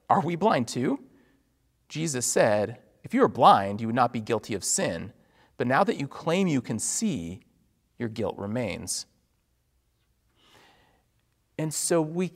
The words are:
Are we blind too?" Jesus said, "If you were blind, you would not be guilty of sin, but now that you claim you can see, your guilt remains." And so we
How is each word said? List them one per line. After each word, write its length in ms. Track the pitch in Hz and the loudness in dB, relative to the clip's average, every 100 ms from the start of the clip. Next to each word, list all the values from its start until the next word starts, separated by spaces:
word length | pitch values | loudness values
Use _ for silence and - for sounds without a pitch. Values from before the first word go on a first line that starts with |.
| - | 0
Are 100 | 113 | 2
we 160 | 156 170 | 2 2
blind 320 | - 135 117 | 2 2 0
too?" 320 | 120 147 277 - _ _ _ _ _ _ _ - | -2 -2 -2 -8 _ _ _ _ _ _ _ -14
Jesus 380 | 151 160 127 123 | -6 -4 -2 0
said, 540 | 190 131 104 104 - _ _ | 4 4 4 0 -6 _ _
"If 120 | - | -4
you 80 | 254 | 2
were 80 | 202 | 2
blind, 500 | - 165 127 98 107 | 6 6 6 4 -4
you 80 | 113 | -2
would 80 | 123 | 0
not 160 | 120 | 0
be 80 | 120 | 0
guilty 360 | 107 110 - 98 | -2 -2 -2 -6
of 100 | - | -2
sin, 480 | - 156 85 95 - _ _ _ - | -2 -2 -4 -8 -16 _ _ _ -4
but 100 | 123 | 0
now 200 | 139 196 | 2 2
that 100 | 175 | -2
you 120 | 139 | -6
claim 400 | - 165 180 190 | -6 -2 0 2
you 120 | 135 | 0
can 200 | 117 110 | -2 -6
see, 640 | - - 220 120 82 92 _ _ _ _ _ - | -4 -2 -2 -4 -6 -12 _ _ _ _ _ -8
your 120 | 117 | -8
guilt 280 | 113 98 - | -4 -6 -4
remains." 680 | 101 120 107 85 90 - - _ _ _ _ _ _ _ _ _ _ _ _ _ _ - - _ _ _ _ _ _ _ _ - | -6 -4 -4 -6 -8 -10 -10 _ _ _ _ _ _ _ _ _ _ _ _ _ _ -20 -20 _ _ _ _ _ _ _ _ -6
And 160 | 156 | -6
so 280 | - - 170 | -4 0 2
we 320 | 156 170 180 | 0 -2 -6